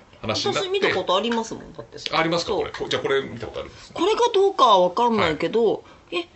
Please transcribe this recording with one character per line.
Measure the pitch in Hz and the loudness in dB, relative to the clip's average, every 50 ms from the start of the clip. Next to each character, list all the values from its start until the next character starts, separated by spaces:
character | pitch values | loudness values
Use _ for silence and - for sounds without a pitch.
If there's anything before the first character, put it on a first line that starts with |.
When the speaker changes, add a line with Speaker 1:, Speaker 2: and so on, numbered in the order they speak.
| - _ - - | -20 _ -20 -12
Speaker 1:
話 | - 110 104 - - | -6 -4 -4 -2 -2
に | 415 | -2
な | - 151 | -2 -2
っ | |
て。 | - 359 | -2 -2
Speaker 2:
私 | |
見 | 190 196 | -2 0
た | 190 - - | 0 0 0
こ | 190 180 | 0 0
と | - 180 | 0 0
あ | 196 | 0
り | 214 233 | 0 0
ま | 233 226 | -2 -4
す | 220 - 139 | -4 -6 -10
も | 139 | -14
ん、 | - - | -14 -16
だ | - - | -18 -18
っ | - | -18
て | - - - | -18 -16 -10
さ。 | - - - 160 | -8 -2 0 0
Speaker 1:
あ | |
り | 160 165 | 0 0
ま | 170 170 | 0 -2
す | - | -2
か、 | - | -2
Speaker 2:
そ | 208 | -4
う。 | 165 | -4
Speaker 1:
こ | 127 | -4
れ？ | - | -4
こ-、 | - - 147 - | -6 -8 -6 -4
じ | - | -4
ゃ | - | -2
あ | |
こ | - 147 | 0 0
れ | 139 135 | 0 0
見 | 131 123 117 117 | -2 -4 -10 -10
た | - | -10
こ | 71 - | -10 -10
と | 65 | -10
あ | |
る | 71 - | -12 -12
ん | |
で | - - | -14 -20
す | - - | -20 -12
ね。 | - | -4
Speaker 2:
こ | - 330 | -2 0
れ | 403 | 0
が | 440 - 480 480 453 | 2 2 2 2 4
ど | 381 392 392 | 4 2 2
う | 381 | 4
か | - 277 | 4 6
は | 233 208 185 | 6 8 6
わ | 180 180 | 6 4
か | 180 233 240 240 | 2 2 2 2
ん | 226 | 2
な | 208 190 165 | 2 2 0
い | 156 | 0
け | - 165 165 | 0 -2 -2
ど、 | 202 226 233 196 | 0 2 2 2
Speaker 1:
は | - - - - - - - - | 0 0 -6 -14 -20 -20 -16 -8
い。 | 330 349 | -8 -8
Speaker 2:
え、 | 339 - - | -8 -8 -6